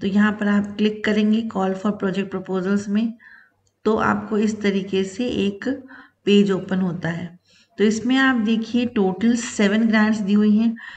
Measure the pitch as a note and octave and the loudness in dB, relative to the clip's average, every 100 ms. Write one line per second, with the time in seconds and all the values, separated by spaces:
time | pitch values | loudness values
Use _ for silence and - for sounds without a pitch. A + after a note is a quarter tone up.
0 | G3 G3+ G#3+ G#3 G#3 G3+ G3+ - G#3+ G#3+ | -2 2 2 0 0 0 -2 -2 -2 0
1 | G#3+ G#3+ G#3+ A3 A3+ F#3+ F#3+ F#3+ G#3 G#3 | -2 0 2 0 -2 -4 -2 -2 -4 -2
2 | F#3+ F#3 F#3+ F#3 F#3 F#3 F#3 G3+ G3+ G#3 | -2 -2 -4 -6 -4 -4 0 -2 0 -2
3 | A#3 - - - _ _ _ _ G#3+ A3 | -2 -6 -18 -20 _ _ _ _ 0 2
4 | - G3+ - G#3+ G#3+ G#3+ G3+ F#3+ F#3+ F#3+ | 2 0 -2 0 0 0 -2 -2 -2 -2
5 | F#3+ - B3 G3+ G3 G3+ B3 C#4 - - | -2 -4 -4 -2 -2 -2 -6 -8 -10 -20
6 | - _ F#3 G3+ F#3+ F3+ - F#3 F#3 D#3+ | -20 _ 4 4 4 0 -2 -2 -2 -4
7 | E3 E3 F3+ - _ _ _ - G#3+ A3 | -6 -6 -10 -16 _ _ _ 0 0 0
8 | B3 C4 C4+ B3 G#3 A3+ - A#3+ A#3+ A3 | 0 2 2 2 0 0 0 -2 0 0
9 | F#3 F#3 A#3 A#3 - - G3+ A3 A3+ G#3+ | 0 2 0 0 -2 0 0 2 2 2
10 | G#3+ G#3+ F#3+ G#3 G#3+ G#3 A3+ A3+ - | 2 0 2 4 4 4 2 -2 -12